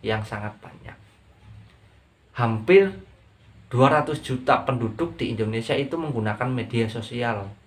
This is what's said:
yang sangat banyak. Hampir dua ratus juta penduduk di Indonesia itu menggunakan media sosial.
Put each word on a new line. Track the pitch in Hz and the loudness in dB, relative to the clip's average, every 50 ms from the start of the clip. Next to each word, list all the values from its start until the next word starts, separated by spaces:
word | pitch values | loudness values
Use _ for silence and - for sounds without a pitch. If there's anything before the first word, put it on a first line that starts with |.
yang | - 107 110 110 107 | -2 -2 -2 -2 -4
sangat | - 113 104 104 107 - - - | -6 -8 -8 -8 -10 -10 -12 -20
banyak. | 90 - - - - - - - - _ _ _ - - - - - - - - - - - - - _ - _ _ _ _ _ _ _ | -20 -20 -18 -20 -20 -20 -20 -20 -20 _ _ _ -20 -20 -20 -20 -20 -20 -20 -20 -20 -20 -20 -20 -20 _ -20 _ _ _ _ _ _ _
Hampir | - 120 117 113 107 110 120 180 196 196 190 - - - - - - - - _ _ - - - - - - | 0 0 0 0 0 2 6 8 8 8 6 0 -8 -18 -20 -20 -20 -20 -20 _ _ -20 -20 -20 -20 -18 -4
dua | - 120 131 139 151 | 2 6 6 6 6
ratus | 151 143 151 151 143 - | 4 2 0 -4 -6 -4
juta | - 131 127 - - 127 127 - | -6 -6 -4 2 2 2 2 2
penduduk | - 127 117 113 107 104 - 165 170 - - | -2 -2 0 -2 -4 -2 -2 -4 -4 -4 -6
di | 120 - 120 | -4 -4 -2
Indonesia | 104 110 107 110 113 117 - 143 | -2 -2 -2 -2 -4 -2 0 0
itu | 135 143 143 - 165 | 0 0 -2 -4 -4
menggunakan | 160 151 135 117 107 107 104 104 127 127 | -4 -2 -2 -2 -2 -2 -2 -2 -2 -2
media | 127 123 113 - - 117 113 110 | -2 -4 -4 -2 0 0 0 0
sosial. | 110 117 110 - 120 120 120 120 113 104 98 98 104 - _ | -2 -6 -8 -8 -6 -4 -2 -2 -2 -4 -6 -10 -12 -18 _